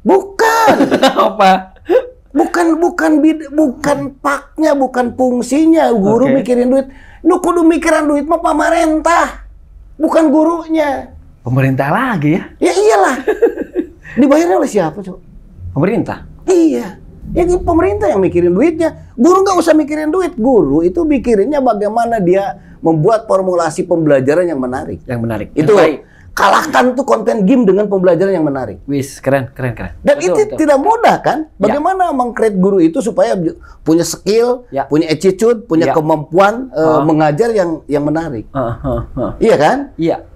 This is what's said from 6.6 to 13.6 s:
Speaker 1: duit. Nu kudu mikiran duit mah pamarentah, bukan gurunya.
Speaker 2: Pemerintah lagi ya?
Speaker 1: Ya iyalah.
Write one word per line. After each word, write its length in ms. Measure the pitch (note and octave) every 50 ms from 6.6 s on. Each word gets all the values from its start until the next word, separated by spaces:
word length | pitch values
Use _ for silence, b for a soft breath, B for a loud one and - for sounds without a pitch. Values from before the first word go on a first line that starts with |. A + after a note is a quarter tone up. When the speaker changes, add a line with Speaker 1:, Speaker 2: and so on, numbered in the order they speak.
| B3 B3+
Speaker 1:
duit. 180 | B3+ C4+ C4+ C4+ B B B B B B
Nu 180 | B D#4 F4+ F#4
kudu 240 | F#4 F4 F4 F4 E4
mikiran 420 | D#4+ E4+ D#4 - E4 D#4 D#4 D#4
duit 180 | D4 D4 C#4+ C#4+
mah 160 | D4+ E4+ D#4+
pamarentah, 1040 | E4 E4+ D4+ D4 F4 F4 E4 E4+ E4+ D#4+ D#4 D#4 C#4+ D#4+ E4+ E4+ D4+ C4+ - - - - - - - - - - - - -
bukan 320 | - D4+ B3+ - D#4 D#4+ D#4
gurunya. 840 | C4 D#4 D#4 D#4+ E4+ E4+ D#4+ D#4+ D#4+ D#4+ D4+ D4 C4+ C4 B3+ - - - - - - -
Speaker 2:
Pemerintah 480 | _ A#2+ B2 C3 C3 C3+ C3 B2+ C#3 C#3
lagi 480 | E3 G#3 C4 C4 A#3 F3+ C#3+ D3 D#3
ya? 60 | G3+ - - - -
Speaker 1:
Ya 120 | - F4+ -
iyalah. 420 | F4+ G#4 G#4+ A4+ A4 F#4+ E4 C4 A#3+ C4+ - G#4+ - - - - -